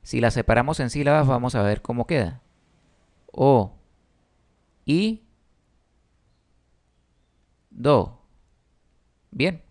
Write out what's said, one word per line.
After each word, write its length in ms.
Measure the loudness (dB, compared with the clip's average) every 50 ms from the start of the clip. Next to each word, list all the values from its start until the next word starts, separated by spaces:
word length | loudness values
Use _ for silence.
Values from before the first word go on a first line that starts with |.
Si 180 | -14 -6 -4 0
las 140 | 0 0 0
separamos 460 | 0 2 2 2 2 2 0 -2 -4
en 100 | -4 -4
sílabas, 360 | -4 -2 0 2 2 4 4
vamos 280 | 2 2 0 -2 -2 -2
a 80 | 0
ver 200 | 0 0 0 -2
cómo 240 | -4 -6 -6 -6 -4
queda. 340 | -2 -2 -2 -2 -4 -6 -12 _ _ _ _ _ _ _ _ _ _ _ _ _ _ _ _ _ -18
O, 400 | -4 0 2 4 4 2 2 -2 -8 -20 _ _ _ _ _ _ _ _ _ _ _ _ _ _ _ _ _ _ _ _ _
i, 380 | -2 0 0 0 -2 -4 -6 _ _ _ _ _ _ _ _ _ _ _ _ _ _ _ _ _ _ _ _ _ _ _ _ _ _ _ _ _ _ _ _ _ _ _ _ _ _ _ _ _ _ _ _ _ _ _ _ _ _
do. 480 | _ -4 0 2 2 2 2 -2 -8 -20 _ _ _ _ _ _ _ _ _ _ _ _ _ _ _ _ _ _ _ _ _ _
Bien. 320 | -6 -2 -2 -2 -2 -6 -16 _